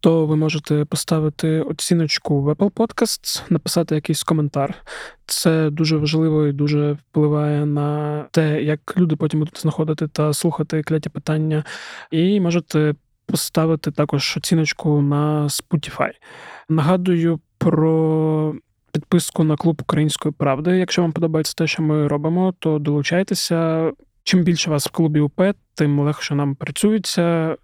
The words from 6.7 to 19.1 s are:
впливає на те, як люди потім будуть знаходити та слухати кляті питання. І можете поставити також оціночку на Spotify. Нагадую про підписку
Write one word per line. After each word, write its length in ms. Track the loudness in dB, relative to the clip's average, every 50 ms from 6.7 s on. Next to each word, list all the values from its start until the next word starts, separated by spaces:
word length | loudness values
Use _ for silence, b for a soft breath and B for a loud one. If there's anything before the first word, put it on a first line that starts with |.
| 2 0 0 0
впливає 760 | -2 -4 _ _ 0 0 2 2 2 2 0 0 0 0 0
на 560 | 0 0 0 0 -2 -2 -2 -4 -4 -6 -6 -8 0
те, 320 | 0 2 2 2 0 0 0
як 340 | -2 -2 -2 _ -4 0
люди 180 | 2 2 2 2
потім 240 | 0 -2 0 0 0
будуть 220 | -2 -2 _ -2
знаходити 460 | -2 -2 0 0 -2 -2 -2 -2 -4
та 260 | -4 _ 0 0 0 0
слухати 500 | 0 0 -2 -2 -2 -4 -2 -2 -4 -2
кляті 260 | 0 -2 -2 -2 -6
питання. 540 | _ -8 -4 -2 -2 0 0 0 0 -2 -2 B B B B B B B B B
І 280 | 0 2 2 2 2 2
можете 560 | 2 2 0 0 -2 _ 0 0 2 0 -2 -4 _ _ _ _ _
поставити 680 | -4 -4 -4 -4 -2 0 0 2 2 0 0 -2 -6
також 460 | -2 -2 -2 0 0 -2 -2 -2 -4
оціночку 640 | -4 0 0 2 2 2 0 -4 -4 0 2 2 2
на 420 | 2 2 2 2 0 0 0 0 0
Spotify. 680 | -2 -4 -6 -4 _ -4 -2 -2 -6 -4 -4 -4 -4 -4 _ B B B B B B B B B -2
Нагадую 680 | 0 2 2 2 2 2 2 2 2 2 2 2 0 -2 _ _ _
про 1000 | _ 0 2 2 4 2 4 4 2 2 2 2 2 2 2 0 0 0 -2 -4 -6 _ _ _ _ _ _
підписку 520 | -8 -8 -2 _